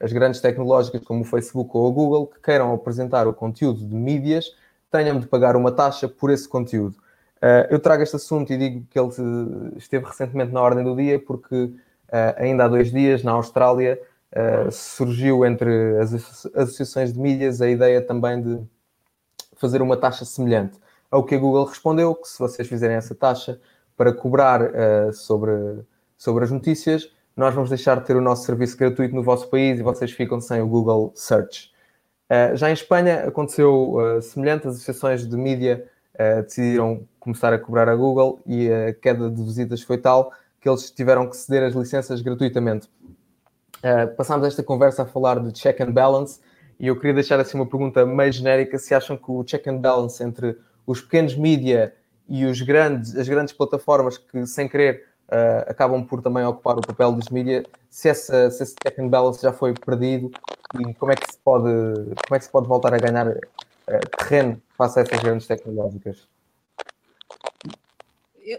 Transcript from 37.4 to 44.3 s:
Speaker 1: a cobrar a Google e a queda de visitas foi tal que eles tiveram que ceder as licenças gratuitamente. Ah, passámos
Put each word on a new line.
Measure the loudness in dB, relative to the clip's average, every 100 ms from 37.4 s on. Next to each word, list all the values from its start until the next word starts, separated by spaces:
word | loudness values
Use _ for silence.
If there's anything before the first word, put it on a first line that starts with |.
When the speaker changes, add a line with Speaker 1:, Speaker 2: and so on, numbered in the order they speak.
| 0
Speaker 1:
a | 0
cobrar | 0 2 2
a | 4
Google | 2 2 2 0 -6
e | -2 0
a | 0 -2
queda | -2 0 0 -2
de | -6
visitas | -6 -6 -6 -6
foi | -4 -2
tal | 4 4 2 -4 _ _
que | 0
eles | 0 -2
tiveram | -2 2 4 2
que | -6
ceder | -2 0
as | 2
licenças | 0 -2 -4 -4 -6
gratuitamente. | -6 -2 -2 0 -2 -2 -6 _ -20 -20 _ _ _ _ _ -6
Ah, | 0 2 2
passámos | -2 -2